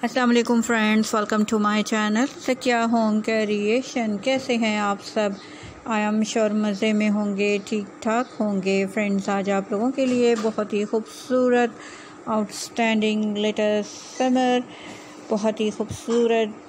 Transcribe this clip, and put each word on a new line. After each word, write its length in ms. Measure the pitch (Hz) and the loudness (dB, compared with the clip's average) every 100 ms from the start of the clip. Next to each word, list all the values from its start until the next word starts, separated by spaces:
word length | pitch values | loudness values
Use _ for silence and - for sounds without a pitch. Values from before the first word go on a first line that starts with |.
अस्सलाम 260 | 233 262 247 | -2 0 4
वालेकुम 320 | 240 233 233 | 4 4 2
फ्रेंड्स, 540 | 220 233 214 220 214 220 | 2 2 4 2 2 0
welcome 300 | 208 214 214 | 0 0 2
to 140 | 220 | 2
my 240 | 208 214 | 2 0
channel 440 | 208 220 214 214 269 - - | 0 0 0 0 0 -2 -4
ज़किया 380 | 254 262 233 | -2 2 2
होम 380 | 226 233 220 214 | 2 2 2 2
क्रिएशन। 960 | 214 226 208 208 208 233 262 - 226 202 | 0 0 0 0 2 0 -2 -4 -2 -2
कैसे 380 | 226 262 262 240 | 0 -2 0 0
हैं 240 | 226 214 | 2 2
आप 200 | 202 202 | 0 -2
सब? 380 | - - 208 196 - - - - - | -4 -2 -2 -2 -12 -18 -18 -14 -4
I 100 | 214 214 | -2 0
am 80 | 214 220 | 0 0
sure 180 | 240 214 | 2 2
मज़े 420 | 214 214 196 220 | 2 0 0 2
में 160 | 214 214 | 2 2
होंगे, 500 | 208 208 196 208 208 202 | 2 0 0 0 0 -2
ठीक 200 | 220 202 - | -4 -4 -6
ठाक 340 | 226 220 - - | -2 0 -2 -2
होंगे। 460 | 214 196 185 196 196 | -2 0 0 0 0
फ्रेंड्स, 440 | 208 208 196 196 | -2 0 0 0
आज 200 | 196 196 | -2 0
आप 220 | 196 196 | -2 0
लोगों 200 | 202 240 | -2 0
के 140 | 269 262 | 0 0
लिए 300 | 247 240 233 | 4 4 4
बहुत 380 | 220 220 202 | 0 -2 -2
ही 100 | 208 208 | -2 0
खूबसूरत, 920 | 226 220 - - 254 254 240 240 - - - - - - | -2 -4 -14 -2 2 4 4 2 -2 -18 -18 -20 -16 -4
आउटस्टैंडिंग, 1080 | 220 208 - - - 226 220 214 214 214 208 | -2 -2 -6 -10 -2 2 2 2 0 -2 0
लेटेस्ट 520 | 214 214 214 208 208 | -2 2 2 2 -2
समर, 720 | - - - 254 254 254 247 247 - - - - - - | -10 -16 -2 2 4 4 2 0 -14 -18 -18 -18 -20 -4
बहुत 300 | 220 214 214 | 0 0 0
ही 100 | 214 | -2
खूबसूरत 880 | 202 214 - - 233 233 226 214 220 | -2 -6 -6 -2 2 4 2 0 -4